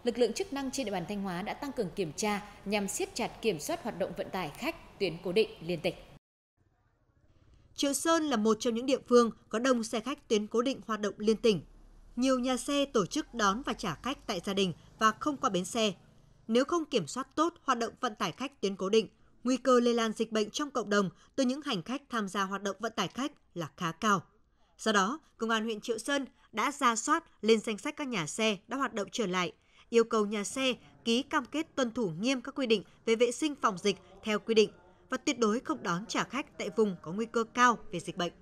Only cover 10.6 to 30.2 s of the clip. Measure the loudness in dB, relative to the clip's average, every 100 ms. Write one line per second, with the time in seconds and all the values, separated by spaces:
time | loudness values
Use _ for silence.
10.6 | 0 -2 -6 -4 -4 0 0 4 4 2
11.6 | -2 -20 -20 -20 -12 0 2 2 2 -2
12.6 | 0 0 2 2 0 -4 -6 0 2 2
13.6 | -4 -4 -4 -4 -6 -8 -6 -6 -2 0
14.6 | 0 -2 -14 2 2 2 -4 0 0 0
15.6 | -2 0 0 -2 -16 -20 _ _ 0 2
16.6 | 4 0 0 -2 -2 -8 -6 0 0 0
17.6 | -2 -2 -2 -4 -6 -2 -6 -4 -8 _
18.6 | -4 -2 2 2 2 _ -20 -6 -2 0
19.6 | 4 6 6 2 0 0 -2 0 -2 -4
20.6 | -4 -4 2 2 2 -4 -10 0 0 0
21.6 | -4 -4 -4 -8 _ -6 -4 -2 -2 -2
22.6 | -4 -4 -6 -2 -4 -2 -6 -6 _ -10
23.6 | -8 -4 -6 0 2 2 0 _ _ _
24.6 | _ _ 2 4 2 -2 _ _ -2 0
25.6 | -2 -6 -4 -6 0 -2 -2 _ _ -2
26.6 | -2 2 0 2 0 0 -2 _ 4 4
27.6 | 2 -6 -6 -6 -4 -4 -4 0 0 -2
28.6 | _ -4 -2 -2 -6 -2 -2 0 -2 -6
29.6 | _ _ _ 4 4 2